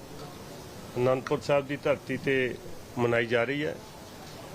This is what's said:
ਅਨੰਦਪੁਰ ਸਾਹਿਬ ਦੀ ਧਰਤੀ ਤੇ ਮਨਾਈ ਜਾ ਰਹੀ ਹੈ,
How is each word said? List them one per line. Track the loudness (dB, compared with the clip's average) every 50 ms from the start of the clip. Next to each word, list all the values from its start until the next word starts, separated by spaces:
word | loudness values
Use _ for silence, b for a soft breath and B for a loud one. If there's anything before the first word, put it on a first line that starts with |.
| -6 -14 -12 -12 -12 -12 -12 -12 -14 -14 -12 -14 -14 -12 -12 -12 -12 -6 -2
ਅਨੰਦਪੁਰ | 2 4 4 4 4 2 0 0 0 2
ਸਾਹਿਬ | 4 4 4 4
ਦੀ | 2 -2 0 2
ਧਰਤੀ | 2 2 2 0 -4 -4
ਤੇ | 0 2 2 4 4 4 2 0 -4 -8 -10 -12 -12 -12 -6 0
ਮਨਾਈ | 2 4 4 6 4 4
ਜਾ | 4 4 4 4
ਰਹੀ | 4 2 0 -2
ਹੈ, | -2 -4 -6 -8 -14 -14 -16 -16 -14 -14 -14 -14 -14 -14 -14 -12 -6